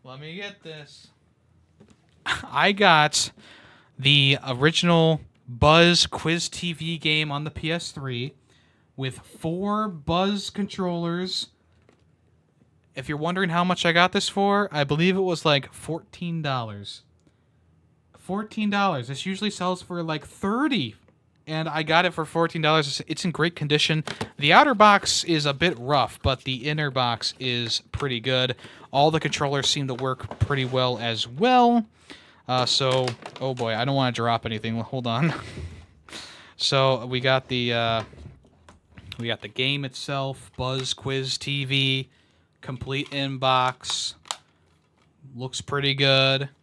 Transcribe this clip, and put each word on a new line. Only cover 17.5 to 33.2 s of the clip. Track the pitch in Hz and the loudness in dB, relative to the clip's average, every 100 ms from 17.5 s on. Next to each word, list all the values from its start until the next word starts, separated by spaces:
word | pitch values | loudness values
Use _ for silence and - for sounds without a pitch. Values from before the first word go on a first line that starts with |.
| _ _ _ _ _ _ - | _ _ _ _ _ _ -20
Fourteen | - 190 214 - 208 | -8 -6 -6 -4 0
dollars. | 202 196 147 120 | 2 2 0 -4
This | 135 180 | -8 -6
usually | 190 214 | -2 -4
sells | 196 180 180 | -2 -2 -2
for, | - 175 | -6 -6
like, | 160 156 - | -4 -6 -8
thirty, | - 196 226 302 254 120 - _ _ _ _ - | -6 -2 0 0 0 -2 -8 _ _ _ _ -8
and | 156 160 | -4 -2
I | 151 | -2
got | 156 160 180 | 2 4 4
it | |
for | 165 156 | -2 -4
fourteen | 165 165 165 | 0 0 2
dollars. | 156 156 143 | 2 2 2
It's, | - - | -4 -8
it's | - 185 | -4 -4
in | |
great | 147 165 170 | 0 -2 -2
condition. | 147 147 - 156 - - - - | 0 2 2 0 -2 -8 -12 -2
The | 143 | 6
outer | 190 294 | 8 8
box | 220 214 202 - - - | 8 8 8 2 -4 0
is | 160 147 | 0 0
a | |
bit | 139 170 127 | 0 0 0
rough, | 123 143 113 - | 0 2 2 -2
but | 143 131 | -2 -2
the | - 127 135 | -4 -6 -4
inner | 151 147 | -2 -2
box | 131 123 117 - - | 0 0 0 -6 -6
is | 131 120 117 - - | -4 -4 -2 -4 -6
pretty | - 139 120 | -8 -4 -4
good. | 120 127 127 120 - - - | 0 0 0 -4 -12 -20 -4
All | 131 151 | 2 4
the | 156 | 4
controllers | 151 - 143 139 127 | -2 -2 -2 0 0
seem | 151 135 | -2 -4
to | |
work | 120 131 131 - - | -4 -4 -4 -8 -4
pretty | - 139 127 | -2 0 0
well | 127 127 120 | 0 0 0
as | 117 113 120 | -4 -4 -6
well. | 123 233 254 240 240 220 _ _ - - _ - | 0 4 6 6 4 0 _ _ -20 -20 _ -4
Uh, | 127 123 | -2 0
so, | - 135 131 127 117 | 2 2 2 0 -6